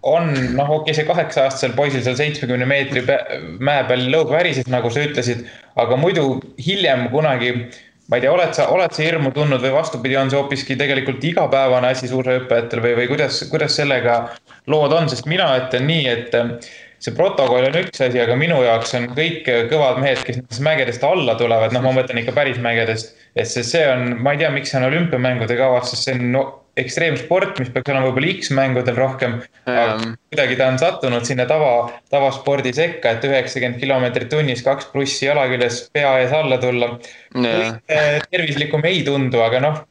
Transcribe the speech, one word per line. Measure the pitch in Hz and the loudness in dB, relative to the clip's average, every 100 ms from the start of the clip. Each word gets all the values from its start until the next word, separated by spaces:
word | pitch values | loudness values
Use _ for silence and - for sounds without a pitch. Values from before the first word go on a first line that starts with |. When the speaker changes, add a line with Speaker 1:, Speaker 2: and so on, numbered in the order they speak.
| 131 | 2
Speaker 1:
On, | 160 165 139 127 123 | 2 2 0 2 2
noh, | 143 151 | 4 2
okei, | 156 151 | 2 0
see | |
kaheksa-aastasel | 151 165 156 - 135 135 131 117 | 2 0 0 2 2 2 -2 0
poisil | 143 135 | 0 0
seal | 117 123 | 0 0
seitsmekümne | 151 147 123 123 127 | -2 -2 -2 0 2
meetri | 139 135 131 | 0 0 0
pä-, | 127 135 - 67 80 85 | 2 0 -2 -8 -10 -4
mäe | 135 143 117 | 0 2 2
peal | 127 127 | 0 2
lõug | 151 135 | 2 2
värises, | 151 175 135 127 | 2 0 -2 -2
nagu | 123 117 | -2 0
sa | 123 | -2
ütlesid, | 147 - 120 117 120 - - - | -2 -2 -2 -4 -8 -20 -6 -2
aga | 117 127 | 2 2
muidu | 170 170 139 120 - - | 2 2 0 -2 -6 -8
hiljem | - 202 165 127 120 | -4 0 2 2 0
kunagi, | 135 156 127 123 123 117 - - _ - | 0 0 0 0 -4 -8 -16 -20 _ -2
ma | 120 | 0
ei | |
tea, | 131 | 2
oled | 175 170 - | 2 2 0
sa, | 151 | 2
oled | 180 170 | 2 0
sa | - | 0
hirmu | 156 165 139 | -2 0 -2
tundnud | 143 147 131 | 0 0 2
või | 131 | 2
vastupidi, | 135 160 131 123 135 | 0 0 -4 -2 0
on | 135 | 2
see | 139 | 0
hoopiski | 143 135 - 127 | 0 -4 -4 -2
tegelikult | 143 135 135 131 160 | 0 0 -2 -4 -2
igapäevane | 175 151 135 135 127 123 | 0 2 2 4 4 2
asi | 131 127 | -2 -2
suusahüppajatel | 127 131 127 127 120 120 117 | -4 0 -2 2 0 0 -2
või, | 117 117 | 0 0
või | 123 | 0
kuidas, | 147 139 - - | 0 0 -2 -4
kuidas | 151 147 - | -2 -2 0
sellega | 143 127 117 117 117 - _ - - | 0 0 2 0 -2 -14 _ -18 -2
lood | 151 143 160 | 2 4 2
on? | 151 | 0
Sest | 123 147 | -4 -4
mina | 180 170 131 | 0 2 0
ütlen | 127 123 139 | 0 -2 0
nii, | 165 131 | 2 0
et, | 117 117 120 | -2 0 0
ähm, | 117 117 - - - _ | 0 -6 -14 -20 -20 _
see | - 113 | -8 0
protokoll | 185 190 131 123 131 | 0 2 2 4 2
on | 160 | 0
üks | 185 - 131 | -4 -2 0
asi, | 123 | 2
aga | 117 127 | 0 0
minu | 165 156 | 2 2
jaoks | 123 113 113 123 | 4 2 0 -4
on | 120 123 | -4 -2
kõik, | 165 170 - | -2 -2 -2
äh, | 120 117 | 0 2
kõvad | 156 139 127 | 2 2 2
mehed, | 139 127 | 0 -2
kes | 127 120 | -4 -8
nendest | - 113 | -8 -2
mägedest | 147 156 123 113 | 0 0 -2 0
alla | 139 180 131 113 | 0 2 2 0
tulevad, | 117 113 110 | 2 2 2
noh, | 123 | 2
ma | 131 131 | 2 0
mõtlen | 123 117 | 0 -2
ikka | 117 123 | -2 0
päris | 139 120 | 0 0
mägedest, | 120 117 113 110 - - _ - | -2 0 0 -2 -6 -18 _ -4
et | - | -4
see, | 127 117 | -4 -2
see | 165 147 | 2 2
on, | 127 123 120 | 2 -2 -2
ma | 131 | -2
ei | 147 | 0
tea, | 160 | 0
miks | 139 139 | -2 -2
see | 135 | 0
on | 127 | 0
olümpiamängude | 156 170 131 127 123 110 120 | 0 0 0 0 0 -2 2
kavas, | 131 123 - | 2 2 0
sest | 113 - | -6 -4
see | 127 | -2
on, | 123 131 | 0 0
no, | 135 - _ - | -2 -8 _ -6
ekstreemsport, | 127 - 165 135 - 180 190 - | -4 -2 0 -2 0 0 0 -4
mis | 127 | -4
peaks | 131 135 | -4 -2
olema | 135 131 | 0 0
võib-olla | 127 156 | 0 -2
X-mängudel | 190 - 135 135 127 127 117 | -2 -2 2 2 2 0 0
rohkem, | 131 131 123 117 - _ | 0 0 -2 -4 -8 _
aga | - 123 117 | -2 0 2
Speaker 2:
Jaa. | 110 113 117 _ | 0 -4 -10 _
Speaker 1:
kuidagi | 151 127 127 | -2 0 2
ta | 131 | 2
on | 127 | 4
sattunud | 165 180 135 120 | 0 0 -2 -2
sinna | 120 127 123 | -2 -2 0
tava-, | 156 147 120 120 - _ | 2 4 2 0 -8 _
tavaspordi | 143 135 131 - 139 127 127 | 2 2 0 0 0 0 0
sekka, | 170 160 120 117 | -2 0 0 0
et | |
üheksakümmend | 139 135 120 131 123 117 | 0 0 0 -4 -4 -4
kilomeetrit | 135 135 123 120 120 | 0 0 2 -2 -2
tunnis, | 151 147 120 | -2 0 -2
kaks | 123 135 - | -2 -2 -4
plussi | 139 135 - | -4 -4 -2
jala | 135 147 131 | 0 0 0
küljes, | 123 120 117 - 147 | 0 0 -2 -6 -2
pea | 139 131 | 2 2
ees | 123 151 | 2 0
alla | 151 127 | 0 0
tulla. | 123 123 117 117 - - - | 0 0 -2 -4 -16 -20 -10
Speaker 2:
Jaa. | 131 120 | -2 0
Speaker 1:
Kõik, | 110 110 113 - 151 | 0 -2 -6 -4 0
äh, | 151 147 - | 2 0 -2
tervislikum | 180 156 139 147 151 | -4 -2 -2 -2 0
ei | 160 190 143 | 0 0 0
tundu, | 139 131 117 | 0 0 2
aga | 113 123 | 2 2
noh | 143 151 - | 0 -2 -10